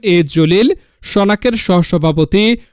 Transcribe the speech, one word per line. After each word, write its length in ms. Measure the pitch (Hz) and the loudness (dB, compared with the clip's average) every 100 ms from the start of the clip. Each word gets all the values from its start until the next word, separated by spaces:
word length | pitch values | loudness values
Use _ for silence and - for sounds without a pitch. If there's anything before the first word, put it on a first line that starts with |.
এ 200 | 214 175 | 0 0
জলিল, 500 | 151 160 160 185 254 392 _ _ | 0 0 0 2 0 -2 _ _
সনাকের 520 | - 208 202 208 247 | -4 -2 0 0 -2
সহসভাপতি 1000 | 226 - 180 165 170 160 156 156 196 220 240 - | -2 0 0 0 -2 0 0 0 2 0 -2 -6